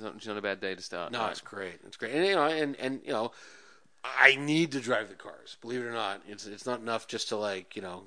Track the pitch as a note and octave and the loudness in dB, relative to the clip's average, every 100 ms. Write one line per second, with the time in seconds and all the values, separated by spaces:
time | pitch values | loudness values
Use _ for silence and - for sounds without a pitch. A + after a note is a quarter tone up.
0 | G#2+ G#2+ A2 G#2 G2+ G2 F#2+ F#2 - F2 | -10 -8 -6 -2 -2 -2 -2 -4 -6 -6
1 | E2+ A#2+ G#2+ - - G2+ F#2+ E2+ F#2+ - | -4 -2 -2 -4 -8 -8 -8 -10 -16 -8
2 | A2+ C#3+ F#3+ F#3+ D3 D#3+ D3 C3+ C3 C3+ | -2 2 4 6 4 4 0 -2 -4 -4
3 | - A#2+ A#2+ - - - - - - - | -2 0 0 -4 -18 -20 -20 -20 -20 -10
4 | B2 C3 C3+ C3+ C#3+ D#3 E3 C3+ A#2 A2+ | -2 8 8 8 4 4 4 2 0 0
5 | G#2 F#2+ G#2 - - - A2+ B2 A#2+ A#2 | 0 -8 -14 -14 -16 -14 -6 -4 -4 -2
6 | G#2 G2 F#2+ G#2 G#2+ G2+ B2 B2 A2+ A2+ | -2 -4 -8 -12 -12 -8 -4 -4 0 -2
7 | - A2+ - G#2+ G#2 F#2+ F2+ G#2+ F#2 F2+ | -2 -4 -2 0 0 -2 -6 -8 -8 -10